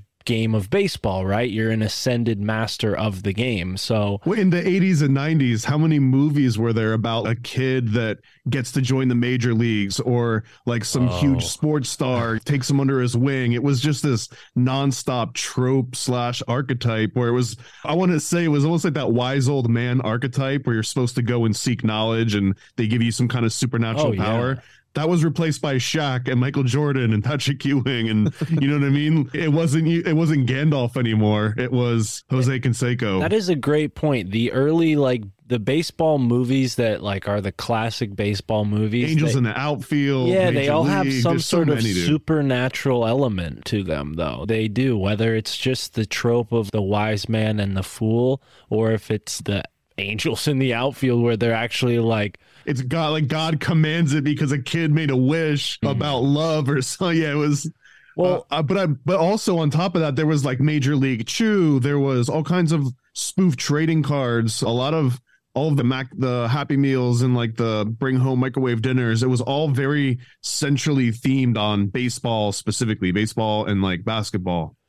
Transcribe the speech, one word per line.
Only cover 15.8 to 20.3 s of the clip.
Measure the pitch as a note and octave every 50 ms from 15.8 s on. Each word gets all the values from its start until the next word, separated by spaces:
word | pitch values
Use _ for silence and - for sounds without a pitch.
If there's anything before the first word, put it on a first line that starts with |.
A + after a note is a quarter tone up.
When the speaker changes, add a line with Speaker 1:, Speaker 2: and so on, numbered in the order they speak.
| A#2+ B2+ B2
Speaker 2:
slash | - - B2+ B2 B2 A#2+ A#2+ B2 - -
archetype | - A#2 B2+ B2+ B2 C3+ B2 - A#2+ A2+ G#2+ A2 - -
where | B2+ B2 A#2
it | A#2+
was, | B2 B2+ - - - - - - - -
I | B2+ D3+
wanna | F3 F#3 F3+ F3+ D#3
say | - - F3 F3 E3+
it | D#3+
was | D3 C#3+ C#3
almost | D#3+ F3 E3 -
like | F3+ C3+
that | D#3 C3 G#2+ A#2
wise | B2 B2 B2+ C#3 C#3+ B2+ C3
old | D3 C3+ B2 A2+
man | A#2 A#2 A#2+ B2 B2 C3
archetype | - G#2 A2 B2 C#3 C3+